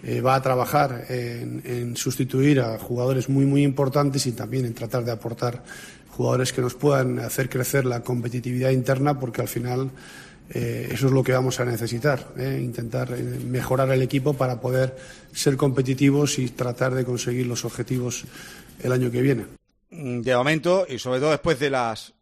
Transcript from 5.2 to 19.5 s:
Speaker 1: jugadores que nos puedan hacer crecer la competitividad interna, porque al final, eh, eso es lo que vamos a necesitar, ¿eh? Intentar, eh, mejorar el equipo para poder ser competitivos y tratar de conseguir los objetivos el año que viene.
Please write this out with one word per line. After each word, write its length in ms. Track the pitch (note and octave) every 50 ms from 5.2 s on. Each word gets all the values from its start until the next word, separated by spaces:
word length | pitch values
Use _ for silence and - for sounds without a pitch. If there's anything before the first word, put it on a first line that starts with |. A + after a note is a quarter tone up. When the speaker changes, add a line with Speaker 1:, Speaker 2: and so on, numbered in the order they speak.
| - A#2 A2+ - B2 A#2+ A#2 - - - - - - - - - - -
Speaker 1:
jugadores 420 | - - B2+ B2 B2 B2 B2+ B2+
que 100 | - -
nos 120 | B2+ B2 -
puedan 440 | - - D3 C#3 C3 C3 B2+ B2 B2
hacer 300 | B2 A#2 - - C3 B2+
crecer 360 | - B2+ B2 - - C#3 B2+
la 160 | B2+ A#2+ A#2+ A#2
competitividad 680 | - B2+ B2 A#2 A#2+ A2+ A2+ A2 B2 B2 B2+ B2+ C3
interna, 460 | C3 C3 A#2+ - C3+ C3 C#3 D3 C#3+
porque 220 | C3 C3 B2 - -
al 60 | A#2+
final, 440 | - - A#2+ A#2+ B2 B2 C3 C3+ C3+ C3 - - - - - - - - - - -
eh, 400 | - B2 A#2+ A#2 A#2 A#2+ A#2+ -
eso 160 | B2+ A#2 C3+
es 60 | C3 C3
lo 100 | C3+ B2
que 80 | C3
vamos 300 | B2+ B2+ B2+ B2+ B2 -
a 40 | A#2+
necesitar, 640 | B2 A#2+ A2 A#2+ A2+ A#2+ A#2 B2+ D3 C3+ B2+ - - -
¿eh? 220 | B2+ B2+ C3+ C3+ C3
Intentar, 520 | C3+ B2 A2+ - A#2 A2+ A#2 B2+ B2+ B2+ B2
eh, 80 | B2 B2 B2 B2 B2+ B2
mejorar 440 | A#2+ B2+ B2 A2 - C3 C3 C3+ C3
el 100 | C3+ C3
equipo 320 | C3 B2 - C#3 B2+ D3+ C#3+
para 260 | C3 C3 B2+ B2 A2+
poder 380 | - B2 B2+ C3 C3 C3 - - - - - - - -
ser 240 | - - - D3 C3+
competitivos 800 | C3 D3 C#3 B2 C3 C3 B2+ C3 B2+ C#3+ C#3 C#3 C#3+ D3 C3+ - -
y 100 | B2+ A#2+
tratar 440 | - - C3 B2 A#2+ - C3 C3 B2+
de 120 | C3 B2
conseguir 420 | A#2+ B2 A2+ - B2 B2 B2+ B2
los 160 | A#2+ A#2+ A2+ -
objetivos 640 | A#2 - - A#2 - C3 B2+ B2 B2 A2+ - - - - - - - - - - - - - -
el 80 | B2+
año 180 | B2+ B2+ B2 B2
que 100 | A#2 B2
viene. 240 | C3 C#3 C3+ A2+ G2+ -